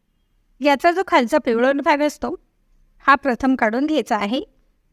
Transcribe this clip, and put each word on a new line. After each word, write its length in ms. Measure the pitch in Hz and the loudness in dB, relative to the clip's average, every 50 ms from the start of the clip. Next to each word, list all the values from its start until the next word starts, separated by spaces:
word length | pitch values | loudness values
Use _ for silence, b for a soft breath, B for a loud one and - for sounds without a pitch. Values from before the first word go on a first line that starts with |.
| _ _ _ _ _ _ _ _ _ _ _ - | _ _ _ _ _ _ _ _ _ _ _ -2
याचा 320 | 254 285 285 254 - 339 | 0 0 2 2 2 2
जो 100 | 339 359 392 | 2 2 -2
खालचा 320 | - 359 302 247 220 311 302 | 2 2 2 2 2 0 0
पिवळट 440 | - 262 226 226 247 262 277 277 | 0 0 0 0 0 0 -2 0
भाग 200 | 262 339 294 277 | 0 0 0 2
असतो 340 | 294 302 - - - 240 339 - _ _ _ _ _ _ _ _ _ _ _ _ - | 0 -2 -2 -4 -8 -8 -8 -10 _ _ _ _ _ _ _ _ _ _ _ _ 2
हा 100 | - 277 | 2 2
प्रथम 400 | 277 - 277 233 - - 262 262 | 2 2 -4 -4 0 0 0 0
काढून 320 | 254 240 214 214 254 285 | 0 0 -2 0 -2 -2
घ्यायचा 300 | 302 311 294 214 - 240 | -2 -2 -2 -2 -2 -4
आहे 260 | 208 202 202 247 285 415 _ _ _ _ _ _ _ _ - | -4 -2 -4 -4 -6 -6 _ _ _ _ _ _ _ _ -6